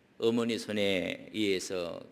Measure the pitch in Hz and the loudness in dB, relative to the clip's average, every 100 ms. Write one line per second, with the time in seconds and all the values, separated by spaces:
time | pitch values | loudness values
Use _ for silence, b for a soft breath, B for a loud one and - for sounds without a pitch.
0 | _ - 117 117 117 110 - 104 101 92 | _ -2 2 2 2 -2 -2 0 2 2
1 | 87 - - 98 104 92 - 92 85 90 | 0 -4 -6 0 2 2 0 -4 -4 -8
2 | - | -12